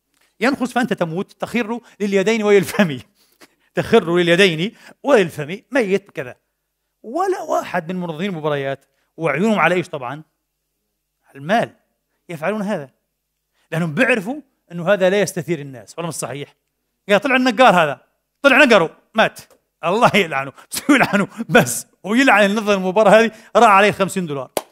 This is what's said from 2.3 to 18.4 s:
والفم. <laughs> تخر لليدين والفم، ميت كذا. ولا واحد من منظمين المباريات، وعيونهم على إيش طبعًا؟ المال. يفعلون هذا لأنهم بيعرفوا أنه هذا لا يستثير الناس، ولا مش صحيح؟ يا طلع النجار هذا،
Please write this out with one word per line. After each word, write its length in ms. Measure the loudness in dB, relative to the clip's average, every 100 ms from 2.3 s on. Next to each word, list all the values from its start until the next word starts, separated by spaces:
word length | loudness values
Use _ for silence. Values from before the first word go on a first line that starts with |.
| 0
والفم. 560 | 4 4 2 0 0 -2 -14 _ _ _
<laughs> 380 | -20 _ _ -8
تخر 420 | 2 2 2 0
لليدين 580 | 2 4 2 0 -6 _ -20 _
والفم، 540 | 2 2 2 -6 -12 -12 _
ميت 400 | -4 -2 -4 _
كذا. 240 | -14 -14 -16 _ _ _ _ _ _
ولا 380 | -10 -6 -4 -6
واحد 500 | -4 -6 -4 -8 -6
من 80 | -10
منظمين 300 | -8 -8 -8
المباريات، 560 | -6 -4 -4 -6 -10 _ _ _ -6
وعيونهم 420 | -4 -2 0 2
على 160 | 2 0
إيش 140 | -4
طبعًا؟ 340 | -10 -12 -12 -18 _ _ _ _ _ _ _ _ _ _ -16
المال. 400 | -2 -2 -2 _ _ _ _ _ -14
يفعلون 320 | -8 -6 -4
هذا 280 | -4 -6 -8 _ _ _ _ _ _ _ _
لأنهم 200 | -4 -4
بيعرفوا 480 | -2 0 0 -4 -12 _ _ _
أنه 220 | -8 -2
هذا 160 | 2 2
لا 120 | 2
يستثير 380 | -2 -6 -6 -8
الناس، 400 | -8 -18 -18 -12
ولا 80 | -10
مش 60 |
صحيح؟ 420 | -8 -10 -10 -14 _ _ _ _ _ 0
يا 100 | 0
طلع 180 | 2 0
النجار 380 | 0 4 6
هذا، 280 | 6 2 -2 _ _ _ _